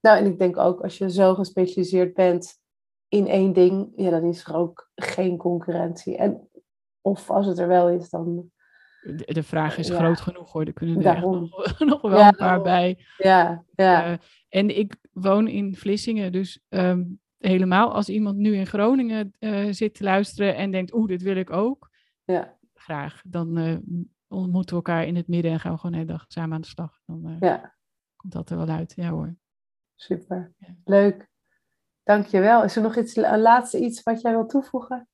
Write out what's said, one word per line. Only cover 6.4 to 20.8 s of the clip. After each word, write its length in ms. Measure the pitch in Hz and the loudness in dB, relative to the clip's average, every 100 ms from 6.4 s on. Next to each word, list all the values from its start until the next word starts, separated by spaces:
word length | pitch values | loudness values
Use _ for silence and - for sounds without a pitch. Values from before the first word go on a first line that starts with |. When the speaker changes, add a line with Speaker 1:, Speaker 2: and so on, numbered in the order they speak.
| - - _ _ _ _ | -12 -20 _ _ _ _
Speaker 1:
of 300 | 196 196 - | -4 -4 -2
als 160 | 196 202 | -2 0
het 120 | 175 | -2
er 100 | 175 | 2
wel 200 | 180 175 | 4 4
is, 200 | 175 170 | 0 -4
dan 400 | 170 170 175 170 _ _ _ _ _ | -8 -6 -8 -10 _ _ _ _ _
Speaker 2:
De, 300 | - 156 - | -14 -14 -6
de 100 | 156 | -6
vraag 360 | 151 160 156 151 | -4 -4 -4 -4
is 100 | 170 | -4
Speaker 1:
Ja. 80 | 175 | 0
Speaker 2:
groot 240 | 165 170 | 2 0
genoeg, 320 | - 180 170 | -4 -12 -12
hoor. 120 | 160 | -8
Er 80 | 156 | -6
kunnen 240 | - 165 165 | -6 -4 2
er 60 | 196 | 2
echt 80 | |
Speaker 1:
Daarom. 260 | 165 180 185 | 2 0 -2
Speaker 2:
nog, 380 | 170 185 - - | -6 -6 -8 0
<laughs> 140 | 302 | 0
nog 80 | 294 | 2
wel 160 | 214 190 | 4 8
Speaker 1:
Ja, 100 | 208 | 8
Speaker 2:
een 80 | 202 | 8
paar 100 | 185 | 2
Speaker 1:
daarom. 140 | 185 | 2
Speaker 2:
bij. 400 | 185 180 180 185 _ - | 2 2 0 -2 _ -2
Speaker 1:
Ja, 480 | 190 185 170 170 _ | 4 6 4 0 _
ja. 300 | - 190 175 170 | 2 4 6 2
Speaker 2:
Eh, 60 | 170 _ _ _ | -6 _ _ _
en 300 | 185 208 190 | 0 0 0
ik 180 | 208 - _ | -4 -6 _
woon 360 | - 190 202 220 | -6 2 2 2
in 280 | 202 202 180 | -2 -6 -6
Vlissingen, 560 | 202 208 - 220 190 | -4 -4 -2 -4 -2
dus, 320 | 185 190 - _ | -4 -6 -10 _
ehm, 360 | 196 180 180 180 190 _ _ | -2 0 0 -4 -10 _ _
helemaal 560 | 196 185 185 185 233 | 0 2 4 2 2
als 140 | - 202 | 0 -4
iemand 280 | 208 208 202 | -2 -2 0
nu 180 | 208 | 0
in 120 | 202 190 | 0 -2
Groningen, 680 | 208 214 269 240 220 202 _ | 0 2 2 0 -4 -8 _
eh, 280 | 220 202 208 | -6 -4 -4
zit 240 | 196 214 | -2 -4
te 100 | - | -4
luisteren 520 | 196 190 202 - 202 160 | 0 0 0 -2 -2 -2
en 140 | 196 | -4
denkt: 240 | 185 | -4